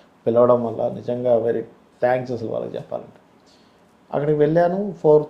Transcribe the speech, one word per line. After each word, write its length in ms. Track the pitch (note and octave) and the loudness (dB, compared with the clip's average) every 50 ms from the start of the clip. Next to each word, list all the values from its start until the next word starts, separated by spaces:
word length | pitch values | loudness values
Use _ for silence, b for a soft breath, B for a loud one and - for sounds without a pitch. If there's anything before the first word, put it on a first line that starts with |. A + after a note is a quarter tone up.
| B B _ _ - A#2+ | B B _ _ -4 -2
పిలవడం 380 | A#2 A#2 B2 B2 B2 A#2+ A#2 | 2 4 4 4 4 2 2
వల్ల. 280 | A2+ A2 B2+ A#2+ A#2+ - | -4 -6 -4 -6 -6 -6
నిజంగా 440 | A#2 A2 - B2 B2 B2 B2 A#2+ A2+ | -8 -8 -8 -8 -4 0 0 0 2
very 260 | A2+ A#2+ A2+ A2+ A2+ - - _ _ _ _ - - | 2 0 -2 -4 -6 -10 -14 _ _ _ _ -4 -2
thanks 280 | B2 B2+ B2+ B2 B2+ B2 | -2 -2 -2 -4 -6 -8
అసలు 160 | A2 A2+ G#2+ | -8 -8 -6
వాళ్ళకి 260 | - A#1 A#1+ A#1+ - | -6 -6 -8 -8 -10
చెప్పాలంటే. 480 | - - - - A#1 - - - - _ _ _ _ b b b b b b b b b b _ _ _ - - | -12 -12 -10 -12 -12 -12 -14 -20 -20 _ _ _ _ b b b b b b b b b b _ _ _ -8 -6
అక్కడికి 260 | C#3+ C#3+ D3+ D#3 D3 | -4 -2 0 2 2
వెళ్ళాను, 540 | D3 D3 D#3+ E3+ F3 F3 F3+ G3 G#3 G3+ E3 | 2 2 4 2 2 2 0 -2 -4 -6 -8
ఫోర్ 300 | - - D#3 D3+ D3+ D3+ - | -2 4 6 6 6 4 2